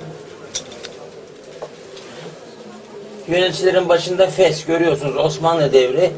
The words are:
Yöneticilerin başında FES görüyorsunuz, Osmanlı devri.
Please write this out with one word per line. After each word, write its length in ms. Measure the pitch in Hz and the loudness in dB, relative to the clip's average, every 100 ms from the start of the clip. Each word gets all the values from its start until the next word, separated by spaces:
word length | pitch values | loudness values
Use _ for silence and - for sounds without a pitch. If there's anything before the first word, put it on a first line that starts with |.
| 156 - - - - - - - - - - - - - - - - - - - - - - - - - - - - - - - - | -16 -16 -18 -18 -12 -12 -12 -16 -16 -16 -18 -20 -20 -20 -20 -16 -16 -16 -20 -20 -18 -18 -18 -18 -20 -20 -20 -20 -18 -18 -16 -12 -2
Yöneticilerin 640 | 175 185 151 185 185 175 | 0 0 2 2 4 4
başında 380 | 170 170 185 185 | 2 2 2 2
FES 380 | - 175 - - | 4 4 2 0
görüyorsunuz, 520 | 165 170 135 143 139 | 2 2 2 0 0
Osmanlı 560 | 156 156 165 165 139 | 0 2 2 2 4
devri. 380 | 131 127 139 180 | 6 4 2 0